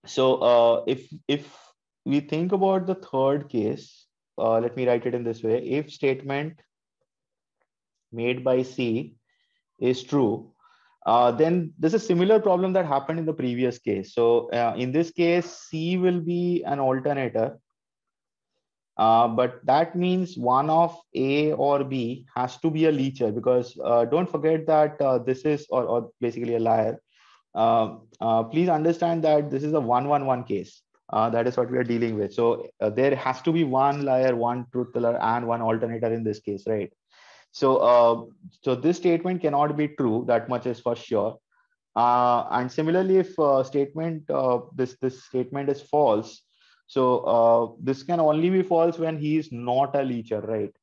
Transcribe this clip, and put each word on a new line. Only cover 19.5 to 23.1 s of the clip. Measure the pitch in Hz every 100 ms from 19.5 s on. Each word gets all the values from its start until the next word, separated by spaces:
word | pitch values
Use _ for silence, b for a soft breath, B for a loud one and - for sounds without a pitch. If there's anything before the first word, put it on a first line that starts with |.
| 123 -
that | 139 170
means | 180 180 180 180 -
one | 123 127 156
of | 160 170 - _
A | - 135 143 151
or | 151 139 143
B | 135 135 117 131 -
has | 127 127 -
to | 165
be | 156 160
a |
leacher, | 147 135